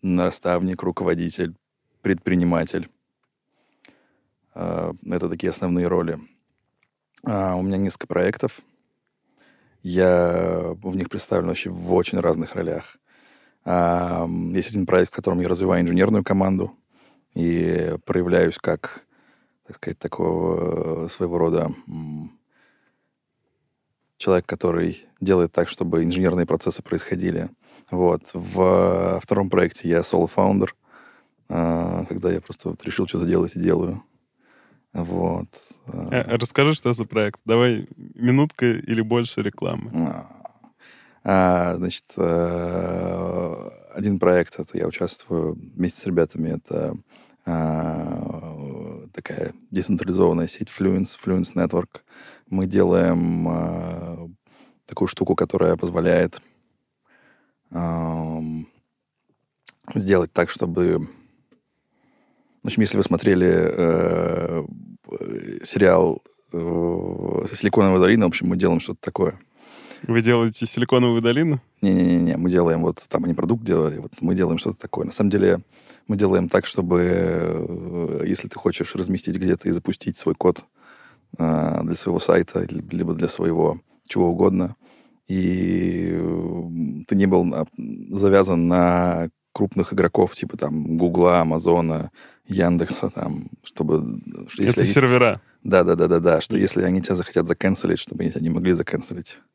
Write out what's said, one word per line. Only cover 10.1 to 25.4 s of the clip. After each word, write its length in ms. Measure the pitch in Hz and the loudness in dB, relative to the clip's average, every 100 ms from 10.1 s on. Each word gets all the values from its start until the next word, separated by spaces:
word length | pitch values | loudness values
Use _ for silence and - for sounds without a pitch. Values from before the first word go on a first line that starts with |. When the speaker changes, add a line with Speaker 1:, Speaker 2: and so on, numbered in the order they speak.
| 90 87 87 87 85 85 87 | 4 4 0 0 -2 -6 -8
Speaker 1:
в 140 | 95 92 | -8 -6
них 140 | 90 | -6
представлен 380 | 98 - 95 87 | -8 -4 -2 -2
вообще 220 | 90 - | -6 -8
в 240 | 87 87 | -8 0
очень 260 | 90 90 95 | 2 2 0
разных 360 | 85 82 80 - | 0 -2 -4 -6
ролях. 420 | 85 78 - - _ _ _ _ _ _ - | -6 -6 -10 -20 _ _ _ _ _ _ -2
Ам, 880 | 90 85 87 87 87 85 87 85 | 0 2 2 0 -2 -4 -4 -2
есть 160 | 92 87 | -4 -4
один 160 | 107 90 | -4 2
проект, 260 | 90 90 | 2 2
в 40 | - | -2
котором 240 | - 90 | -2 0
я 80 | 87 | 0
развиваю 340 | 90 92 90 | 0 2 2
инженерную 420 | 87 87 101 107 - | 2 2 4 2 2
команду 520 | 95 95 95 92 - _ _ _ _ _ | 0 2 0 -4 -8 _ _ _ _ _
и 640 | - 85 85 85 85 82 80 - | -2 0 0 0 0 -2 -6 -2
проявляюсь 520 | 90 87 87 87 - | -2 2 4 2 0
как, 480 | - 80 - - _ _ _ _ _ _ _ | -4 -4 -6 -16 _ _ _ _ _ _ _
так 100 | - | -14
сказать, 220 | - - | -12 -8
такого, 1040 | - - 85 85 87 85 85 82 82 80 82 | -8 -2 -2 0 0 -2 -2 -4 -4 -6 -8
э, 40 | |
своего 280 | - 90 85 | -6 -4 0
рода, 340 | 82 80 82 - - | 2 2 -2 -6 -12
м, 500 | 80 78 76 80 _ _ _ _ _ _ _ _ _ _ _ _ _ _ _ _ _ _ _ | -12 -10 -12 -12 _ _ _ _ _ _ _ _ _ _ _ _ _ _ _ _ _ _ _
человек, 280 | - 92 - | 2 2 0
который 600 | - 90 85 85 - - _ | -4 0 0 -2 -4 -18 _
делает 320 | 95 92 | 2 4